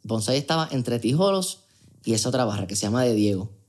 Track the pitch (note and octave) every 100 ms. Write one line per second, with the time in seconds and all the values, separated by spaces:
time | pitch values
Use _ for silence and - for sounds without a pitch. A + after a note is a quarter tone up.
0 | - A2+ G#2+ C3+ D3 E3 D#3+ C3+ A#2 A#2+
1 | A2 C#3+ G3 G3 F3+ - _ _ - -
2 | - A2+ B2+ B2+ B2 G#2 G2 G2+ G#2 A#2+
3 | B2+ G#2+ G#2 F#2+ A2 -